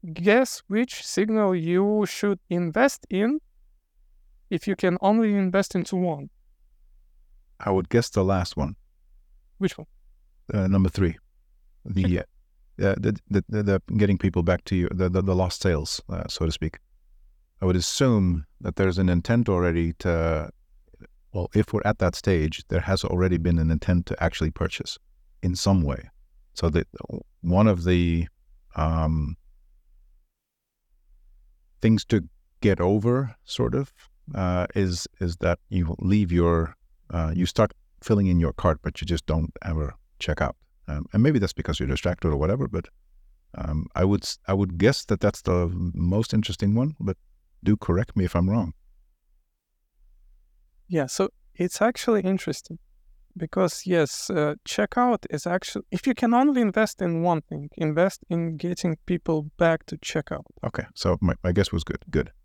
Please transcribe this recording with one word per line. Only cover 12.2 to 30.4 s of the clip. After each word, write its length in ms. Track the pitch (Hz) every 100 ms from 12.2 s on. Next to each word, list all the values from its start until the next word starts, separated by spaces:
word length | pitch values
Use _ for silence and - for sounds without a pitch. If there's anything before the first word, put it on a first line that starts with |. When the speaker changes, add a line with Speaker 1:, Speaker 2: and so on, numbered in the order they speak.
| - _ _ _ _ -
Speaker 2:
uh, 140 | 98 -
the, 220 | 110 104 _
the, 160 | 101 -
the, 140 | 107
the 180 | 101 95 - 107
getting 200 | 101 95
people 260 | 98 90
back 200 | 85 90 -
to 100 | 95
you, 140 | 87
the, 180 | 90 92
the, 120 | 92
the 140 | 98 90
lost 260 | 90 -
sales, 400 | 95 80 76 - -
uh, 180 | 85 -
so 180 | - 82
to 60 |
speak. 280 | - 80 - _ _ _ - - _ _ _
I 40 | 95
would 100 | 90
assume 680 | 85 - 135 110 92 82 - _
that 140 | 92 -
there's 220 | 95 90
an 120 | 90
intent 380 | 87 - 117 113
already 460 | 90 87 82 82 82
to, 500 | 90 82 82 78 80 - _ _ _ - - _ _
well, 180 | 98 90
if 180 | 104 104
we're 80 | 107 104
at 140 | 107
that 160 | 92 -
stage, 480 | - 90 78 - -
there 140 | 90
has 220 | - 95
already 340 | - 90 92 87
been 220 | 87 85
an 120 | 80
intent 340 | 80 - 87 87
to 160 | -
actually 280 | 82 - 80
purchase 460 | - 82 - - - _ _ _ _
in 140 | 92 90
some 260 | - 95
way. 280 | 73 64 - _ _ _ _ -
So 140 | 85
that 180 | 78 - - - - - _
one 260 | 85 92 107
of 160 | 90
the, 440 | 85 90 87 82 85 _ _ - _ -
um, 640 | 78 82 78 80 73 85 - - _ _ _ _ _ _ _ _